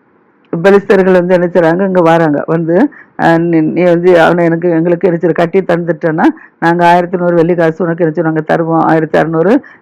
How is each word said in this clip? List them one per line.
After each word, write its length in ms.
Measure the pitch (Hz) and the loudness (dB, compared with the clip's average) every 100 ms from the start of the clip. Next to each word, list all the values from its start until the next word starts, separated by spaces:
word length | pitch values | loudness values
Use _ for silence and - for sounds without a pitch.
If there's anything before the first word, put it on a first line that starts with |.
| _ _ _ _ - 170 | _ _ _ _ -10 -2
பெலிஸ்தர்கள் 480 | 190 202 196 196 185 | 2 2 2 0 2
வந்து 220 | 180 175 | 2 2
என்ன 160 | 180 175 | 0 0
செய்றாங்க, 340 | 180 160 170 196 | 0 0 0 0
இங்க 140 | 185 | 0
வராங்க. 420 | 165 165 160 143 - | 2 2 0 -2 -4
வந்து, 460 | 165 160 175 294 - - - | -4 0 0 0 -4 -20 -4
ஆ, 140 | 165 165 | 0 0
"நீ, 240 | 170 160 | 0 0
நீ 220 | 156 - | -2 0
வந்து 380 | 180 170 180 175 | 0 2 2 2
அவனை 240 | 165 175 170 | 2 2 0
எனக்கு, 240 | 165 175 | 0 -2
எங்களுக்கு 380 | 160 175 170 190 | -2 -2 0 -2
என்ன 120 | 170 | -2
செய்ற, 100 | 170 | -2
கட்டி 300 | 160 170 196 | -2 0 -2
தந்துட்டேன்னா 640 | 180 175 170 160 170 160 269 - - - | -2 -4 -2 -4 -4 0 -2 -2 -14 -4
நாங்க 280 | 165 175 170 | -2 2 4
ஆயிரத்தி 300 | 175 175 180 | 2 0 -2
நூறு 180 | 175 170 | 0 0
வெள்ளி 200 | 165 175 | 0 0
காசு 280 | 165 160 | 0 -2
உனக்கு 220 | 175 170 165 | -4 -2 -2
என்ன 80 | 156 | -2
செய்றோம், 160 | 160 | -2
நாங்க 240 | 160 151 165 | -4 -4 -4
தருவோம், 280 | 165 165 156 | -2 -2 0
ஆயிரத்தி 340 | 160 156 165 | 0 0 -2
அறுநூறு 440 | 156 160 175 269 - - | -2 0 0 0 -2 -20